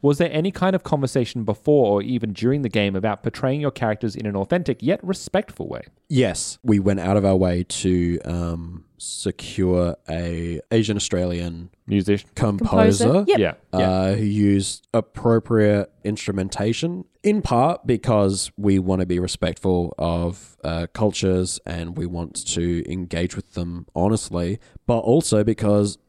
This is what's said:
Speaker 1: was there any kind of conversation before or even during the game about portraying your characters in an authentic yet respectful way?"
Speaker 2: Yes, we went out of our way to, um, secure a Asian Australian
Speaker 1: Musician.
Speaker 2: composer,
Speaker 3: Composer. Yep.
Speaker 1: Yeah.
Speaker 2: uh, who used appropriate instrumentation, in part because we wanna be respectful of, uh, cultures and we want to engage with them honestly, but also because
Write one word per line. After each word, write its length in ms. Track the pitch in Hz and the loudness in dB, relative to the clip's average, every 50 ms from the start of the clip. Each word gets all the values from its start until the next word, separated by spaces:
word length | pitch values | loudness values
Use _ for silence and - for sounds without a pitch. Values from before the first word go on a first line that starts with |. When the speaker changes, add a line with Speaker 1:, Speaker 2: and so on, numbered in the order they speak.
Speaker 1:
was 180 | - 143 147 139 | 4 2 4 4
there 120 | 170 165 - | 2 0 0
any 200 | 156 160 196 190 | 0 -2 -2 -2
kind 240 | - 180 190 190 | 0 0 0 0
of 80 | 180 - | 0 -2
conversation 600 | - - 147 139 127 - 139 120 - - 123 110 | -2 -2 0 0 0 0 0 -2 -2 -4 -6 -4
before 420 | 101 104 - _ - 151 147 127 | -4 -4 -2 _ 4 6 6 6
or 160 | 104 101 101 101 | 4 4 2 0
even 300 | 117 127 117 117 110 98 | 0 -2 -2 -2 -4 -6
during 280 | - 110 120 135 147 139 | -2 0 0 0 2 -2
the 60 | 113 | 0
game 240 | - 110 101 101 95 | 0 2 0 2 0
about 280 | 95 95 110 104 - - | 0 -2 -2 -2 -2 -4
portraying 380 | 117 - - - 131 135 147 | -8 -6 -2 -2 -2 -2 0
your 100 | 147 143 - | -2 -4 -4
characters 420 | - 131 110 107 104 - 113 98 | -2 -2 -2 -2 -2 -4 -6 -6
in 120 | - 113 | -4 -6
an 100 | 107 101 | -4 -2
authentic 420 | 98 98 - - 180 175 - 127 - - | -2 -2 0 0 -2 0 -2 -4 -2 0
yet 180 | 135 190 - - | -2 -2 -2 -2
respectful 680 | 175 190 - - - - 185 - - - - - - | -6 -6 -6 -8 -4 -2 -4 -4 -4 -10 -12 -10 -10
way?" 140 | - - - - _ _ _ _ | -10 -12 -12 -16 _ _ _ _
Speaker 2:
Yes, 480 | 160 127 127 101 87 - - - - _ _ | 0 2 2 2 0 -4 -8 -10 -10 _ _
we 160 | 123 107 101 | 2 2 4
went 220 | 95 101 98 95 | 4 2 0 0
out 160 | 82 92 98 104 | 0 2 2 4
of 60 | 98 | 4
our 100 | 98 95 | 4 4
way 280 | 92 92 90 87 90 90 | 4 4 2 2 0 -2
to, 540 | _ - - - 92 90 90 87 87 87 85 - | _ -6 -2 0 2 2 2 2 2 0 -2 -4
um, 600 | - 85 87 85 85 85 85 85 82 87 85 - _ _ _ | -4 -4 -4 -4 -4 -6 -8 -10 -12 -14 -16 -18 _ _ _
secure 920 | - - - - - 101 90 - - - - - 95 90 90 90 87 87 82 - _ - | -14 -12 -12 -6 -6 -6 -6 -6 -12 -12 -4 -2 0 2 2 2 2 0 -2 -6 _ -8
a 520 | 78 82 87 85 85 85 85 85 85 78 - _ 113 | -6 -6 -4 -6 -6 -6 -6 -6 -8 -8 -6 _ 0
Asian 240 | 113 110 101 107 | 2 2 2 0
Australian 760 | 101 - - - 90 90 90 87 87 87 87 85 82 87 87 _ _ _ | -2 -2 -2 -2 -2 -2 -2 -2 -4 -6 -6 -8 -10 -14 -16 _ _ _
Speaker 1:
Musician. 420 | - 101 101 92 101 101 101 - _ _ | -2 0 0 2 2 0 0 -2 _ _
Speaker 2:
composer, 720 | - - 110 101 98 - 107 - - - - 101 98 - | -2 0 0 0 0 -2 0 4 6 6 6 6 4 2
Speaker 3:
Composer. 200 | - 143 185 208 330 | 4 4 4 4 4
Yep. 340 | 392 339 208 82 - - _ _ - | 4 4 2 0 -2 -6 _ _ -2
Speaker 1:
Yeah. 60 | 92 | 0
Speaker 2:
uh, 360 | 92 92 92 95 95 95 98 | 2 2 2 2 2 0 0
who 100 | 104 110 | 0 0
used 640 | 104 101 107 104 101 101 98 95 - - - _ _ - | 0 0 2 4 4 4 2 0 -2 -8 -10 _ _ -2
appropriate 1000 | 117 110 _ _ - - 120 117 113 110 - 120 110 107 104 104 101 98 - _ _ _ | -2 -2 _ _ -2 2 2 2 2 2 2 2 4 6 6 4 2 0 -4 _ _ _
instrumentation, 1000 | 104 104 107 - - 98 95 95 98 - - 101 110 117 - - 170 175 185 175 _ _ _ _ | -6 -4 -4 -4 -4 -2 -2 -2 -4 -4 -4 -2 -2 -2 -2 -2 -4 -4 -6 -10 _ _ _ _
in 180 | 202 208 214 170 | 2 2 2 0
part 440 | - 120 117 127 156 175 - - | 0 2 2 2 2 0 -2 0
because 640 | - 123 107 - - 117 104 101 95 98 95 - - _ | 0 0 0 2 2 2 4 4 2 2 -2 -4 -8 _
we 220 | - 101 104 98 98 | -2 0 2 2 2
wanna 260 | 92 92 95 92 92 | 2 2 0 0 0
be 120 | 90 90 87 | 0 0 -2
respectful 720 | 90 92 - - - 85 82 - - 95 92 90 87 85 - - | -2 -4 -4 -4 -4 -4 -4 -2 0 0 2 2 0 -2 -4 -4
of, 580 | 76 85 85 85 85 85 87 - - - _ _ - | -2 -2 -2 -2 -2 -4 -6 -8 -16 -20 _ _ -6
uh, 240 | 78 85 82 85 85 _ | -6 -4 -4 -6 -8 _
cultures 680 | - 107 107 92 - - 95 92 92 92 90 - - _ | 0 0 0 0 0 0 0 2 2 0 -2 -4 -10 _
and 320 | - 82 85 85 85 90 | -10 -8 -8 -8 -8 -6
we 100 | - 82 | -8 -8
want 280 | 87 87 85 85 78 - - - - | -6 -6 -8 -8 -8 -10 -12 -8 -6
to 340 | - 87 85 87 87 85 - - | -4 -2 -2 -2 -2 -2 -4 -6
engage 460 | 85 95 90 87 - 85 87 90 - | -6 -8 -6 -6 -4 -4 -4 -4 -4
with 160 | - - _ _ | -8 -12 _ _
them 320 | - 87 87 85 87 - - _ | -8 -8 -8 -8 -12 -14 -10 _
honestly, 640 | - 87 101 110 107 - - - 87 87 85 101 - - _ _ - _ | 0 0 2 2 0 -2 -4 -6 -4 -4 -4 -4 -6 -10 _ _ -14 _
but 120 | - 120 117 | 0 0 0
also 460 | - 110 120 160 160 - - 107 107 | 4 4 4 4 4 2 2 2 2
because 540 | 107 110 - 107 104 104 104 104 101 95 _ _ | 2 0 0 2 2 4 4 4 2 -2 _ _